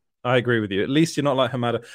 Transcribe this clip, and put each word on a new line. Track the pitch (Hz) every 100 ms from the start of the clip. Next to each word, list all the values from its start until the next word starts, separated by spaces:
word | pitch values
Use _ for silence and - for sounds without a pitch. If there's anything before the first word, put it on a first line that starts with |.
| _ _
I | 123 127
agree | 120 117
with | 104
you. | 98
At | 95
least | 143 160 -
you're |
not | 143 131
like | 123
Hamada. | 127 120 113 -